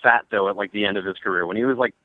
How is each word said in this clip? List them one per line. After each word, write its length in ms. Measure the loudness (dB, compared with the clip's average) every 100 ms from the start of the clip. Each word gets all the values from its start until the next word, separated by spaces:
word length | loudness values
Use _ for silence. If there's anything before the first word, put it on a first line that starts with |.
fat 220 | 4 2 2
though 180 | 0 0
at, 80 | 0
like, 160 | -4
the 120 | -2 -2
end 120 | -2
of 80 | -4
his 120 | -6
career 300 | -2 -2 -2
when 80 | -2
he 60 |
was, 140 | 0 0
like, 180 | -2 -4